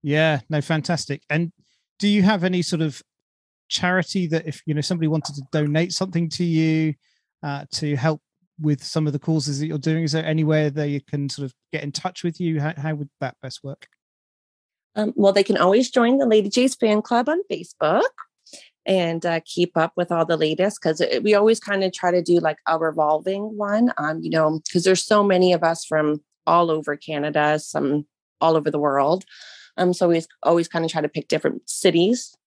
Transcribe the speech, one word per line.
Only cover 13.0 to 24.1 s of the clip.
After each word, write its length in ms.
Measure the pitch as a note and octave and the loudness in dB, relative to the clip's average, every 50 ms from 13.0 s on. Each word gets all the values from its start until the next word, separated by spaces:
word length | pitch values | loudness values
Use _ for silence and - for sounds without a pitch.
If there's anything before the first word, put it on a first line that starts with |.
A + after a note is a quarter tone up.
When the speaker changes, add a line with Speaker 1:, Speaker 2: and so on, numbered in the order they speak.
| D3 C#3 _ _ | -8 -12 _ _
Speaker 1:
that 160 | D3 B2+ - _ - | -8 -8 -8 _ -16
best 220 | C3 - - - | -16 -16 -14 -14
work? 240 | C#3 C#3 _ - _ _ _ _ _ _ _ _ _ _ _ _ _ _ _ _ _ _ _ _ _ _ | -16 -16 _ -20 _ _ _ _ _ _ _ _ _ _ _ _ _ _ _ _ _ _ _ _ _ _
Speaker 2:
Um, 180 | A3 G#3+ G#3+ - | -4 -4 -4 0
well, 160 | - G#3 G3 F#3+ | 4 4 4 6
they 100 | G3+ G3 | 4 4
can 140 | - A3 | 4 2
always 340 | - F3 F#3 G3 A#3 C4 - | 4 4 4 4 4 2 2
join 280 | - C4 A#3 A#3 B3+ C#4 | 2 2 2 4 4 2
the 80 | C4+ | 4
Lady 220 | A#3+ G#3+ G#3+ G3 G3+ | 4 4 4 2 2
Jays 260 | - B3 B3 C4 B3+ | 0 2 2 2 0
fan 280 | - - A3 G#3 G#3 G#3+ | 0 0 2 2 0 0
club 260 | - A#3+ A#3 A#3+ C4+ | 0 0 0 0 0
on 120 | D#4 F4 G4 _ | -2 -2 -2 _
Facebook 520 | - E3+ F3 - - _ - D3+ E3+ A#3 A4+ C5+ _ - - _ _ _ _ - - - - - _ _ _ | -8 -10 -10 -16 -8 _ 0 0 2 2 0 0 _ -8 -20 _ _ _ _ -20 -20 -20 -20 -20 _ _ _
and, 380 | - F#3+ F#3 F3 E3 E3 E3 E3 | 0 0 0 2 0 -2 -2 -2
uh, 160 | F3 E3 E3 D#3 | -2 -2 -2 -4
keep 300 | - - - F3 F3 _ | -6 -4 -2 -2 -2 _
up 180 | E3 D#3+ E3+ _ | 0 0 0 _
with 160 | - F3 F3 F3 | -4 -4 -2 0
all 140 | E3+ D#3+ | -2 0
the 100 | - E3+ | 0 0
latest, 440 | D#3 D#3+ D#3 D#3 D3+ F3+ G#3 G3+ - - | 0 0 -2 0 0 -2 -2 -2 -2 -2
'cause 180 | E3 D#3+ - | -2 0 0
it, 240 | E3+ - - B2 - | 0 -2 -2 -2 2
we 100 | G#3 G#3 | 2 4
always 240 | G3+ G#3 A3 A3+ A3 | 4 6 4 2 2
kinda 320 | - - G3+ G3 F#3+ F#3+ | -2 -4 -2 -2 -2 -2
try 200 | F#3 - - F3+ | -4 -2 -2 0
to 120 | F3 F3+ E3+ | 0 0 2
do, 160 | - F3 F3 | 2 2 2
like, 200 | D#3+ D#3+ D#3 _ _ - | 2 0 -4 _ _ -2
a 100 | D#3+ D#3+ | -2 0
revolving 760 | E3 D#3+ D#3 D#3+ D3+ D3+ D#3 D3+ D#3 F#3+ F#3+ G3 G#3 A3 A3 | 0 -2 0 0 0 2 2 0 0 -4 -4 -4 -6 -8 -8
one, 360 | G#3 G#3 G3+ G3+ A3 A#3+ B3 - | -6 -4 -2 0 2 2 2 0
um, 240 | - D3+ D3+ | -2 -4 -4